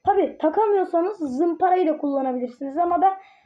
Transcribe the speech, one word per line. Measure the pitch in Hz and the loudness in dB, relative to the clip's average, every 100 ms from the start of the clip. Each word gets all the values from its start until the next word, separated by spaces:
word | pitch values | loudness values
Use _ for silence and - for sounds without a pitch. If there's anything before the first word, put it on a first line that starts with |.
Tabii | 381 392 294 - | 0 2 0 0
takamıyorsanız | 311 330 427 392 370 339 370 415 | 0 2 2 2 2 0 -2 -4
zımparayı | 285 254 339 330 370 370 320 | -6 -2 -2 0 2 2 2
da | 294 | 0
kullanabilirsiniz | 285 277 262 254 247 - 277 294 | -2 -2 -2 -4 -6 -8 -6 -2
ama | 349 339 | 0 2
ben | 392 381 - _ | 2 0 -8 _